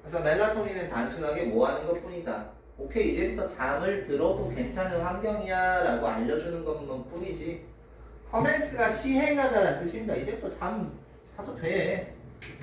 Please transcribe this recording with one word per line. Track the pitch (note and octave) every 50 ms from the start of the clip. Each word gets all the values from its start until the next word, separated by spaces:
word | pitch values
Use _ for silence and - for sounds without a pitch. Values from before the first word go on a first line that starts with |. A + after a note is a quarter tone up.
그래서 | - - E3+ E3+
멜라토닌은 | D3+ D3+ D#3 F#3 G#3+ G#3+ A3 A3 G#3 F#3+ F#3+ F#3 F3 D#3
단순하게 | - A#2+ A#2+ - - E3+ D#3+ D3 D3+ E3+ A#2+
뭐 | A2+ G#2+ A2+ - -
하는 | - - D3+
것뿐이다. | - - - - F3+ F3 E3+ E3 - - - - - - - - - - -
오케이, | - - - A#3 G3+ - -
이제부터 | - - - - - -
잠을 | - - - - D3 C#3+ - F3 F#3 C3+ C3+ C3
들어도 | C3+ C#3+ C#3+ E3 F3+ F#3+ - C3 B2+ B2+
괜찮은 | C3 A#2+ - - F#3 F#3 F3+ F3 E3+
환경이야 | E3+ F3 F#3 G#3 G#3+ G#3+ G#3 G#3+ F#3+ F#3 F#3 F#3 F#3 F#3 F#3 F3+ -
라고 | - A#2+ A#2 A#2
알려주는 | A#2 A2+ A2 A#2 B2 - - - E3+ E3+ E3+ D#3
것만 | - - C#3+ C#3+ C#3 C3 C3 A#2+ -
뿐이지 | E3 F3 G3 G3 F#3 - D3+ E3 E3+ - - - - - - - - - - - - - - -
커맨스가 | - A3+ A#3+ D4 D4+ D4+ D4 C#4+ B3+ A#3+ A#3 A3 A3
시행하다라는 | - - C4+ C4+ C4+ D4+ D4 D4 C#4+ C4+ B3+ A#3 G#3 G3 F3+ - D3 F3
뜻입니다. | E3+ - - - - C#3+
이제부터 | - - - - - - F#3+
잠 | - - - - A3 A3 F3 D3 - - - - - - - - -
자도 | - - - -
돼. | - D#3+ E3 F#3 G3 - - G3 F#3+ - - - - - - - - - - - -